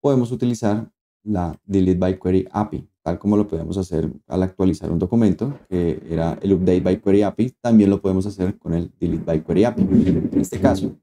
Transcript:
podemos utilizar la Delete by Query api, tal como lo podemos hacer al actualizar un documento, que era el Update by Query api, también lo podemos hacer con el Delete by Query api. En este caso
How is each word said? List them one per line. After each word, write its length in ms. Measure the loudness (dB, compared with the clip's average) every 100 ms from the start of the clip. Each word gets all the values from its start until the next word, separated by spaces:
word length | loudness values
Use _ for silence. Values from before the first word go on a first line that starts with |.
podemos 300 | 2 2 0
utilizar 640 | -2 -2 -2 -2 -2 -6 _ _ _
la 360 | -6 -4 -4 -8
Delete 340 | -2 0 2 2
by 220 | 0 -2
Query 260 | 0 0 0
api, 360 | -4 -4 -6 -12 _
tal 160 | -8 -4
como 180 | 0 0
lo 120 | 0
podemos 280 | -4 -6 -6
hacer 360 | -4 -2 -4 -6 _
al 140 | -2
actualizar 480 | -2 0 0 0 -2
un 80 | -2
documento, 580 | 0 2 2 2 -4 -8 _
que 320 | -2 -2 -4 -6
era 260 | -4 -2
el 180 | -2 0
Update 280 | 2 4 2
by 220 | 2 0
Query 200 | 2 2
api, 280 | 2 0 -4 _
también 300 | 4 6 6
lo 100 | 2
podemos 240 | 0 -2
hacer 320 | -2 -4 -4 -4
con 160 | -4
el 200 | -4 -4 _
Delete 240 | -4 -4
by 200 | -2 -4
Query 200 | 0 2
api. 180 | 2 2
En 580 | 2 2 2 0 0 -2
este 200 | -2 0
caso 360 | 0 0 -4 -10